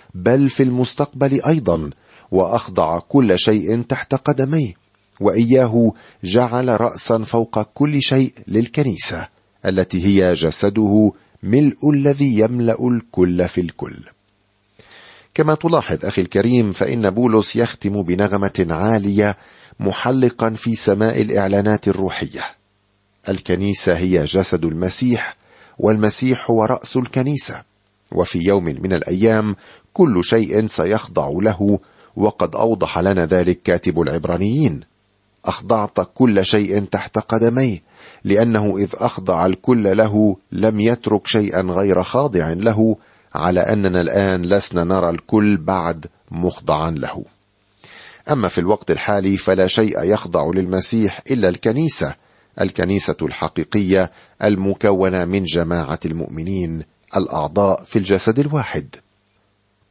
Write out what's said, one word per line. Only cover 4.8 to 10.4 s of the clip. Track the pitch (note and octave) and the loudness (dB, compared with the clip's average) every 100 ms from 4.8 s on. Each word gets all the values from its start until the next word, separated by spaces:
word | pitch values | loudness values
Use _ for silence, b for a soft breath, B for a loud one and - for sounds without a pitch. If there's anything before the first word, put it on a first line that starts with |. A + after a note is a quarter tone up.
| _ _ _ _ | _ _ _ _
وإياه | G2 F#2 A#2 C3 B2 A#2 A2+ B B B | 0 2 4 4 4 4 2 B B B
جعل | F#2 G#2+ B2 A#2+ B2+ G#2+ | -2 0 2 0 0 0
رأسا | A#2 - - A2+ | 0 -2 -2 -2
فوق | A2 A#2 A2+ A2 | 0 -2 -2 -2
كل | G#2 - D3 C#3+ | -4 -2 0 0
شيء | C3+ C3 C3 - - | 0 2 0 -4 -2
للكنيسة، | G#2 A#2 - C3+ E2+ - E2 - _ _ _ F#2+ | -2 0 -2 -2 -2 -4 -6 -10 _ _ _ -2
التي | F#2+ F2+ F#2 F#2+ | -2 -2 0 2
هي | G2 F#2 | 4 4
جسده، | E2+ | 2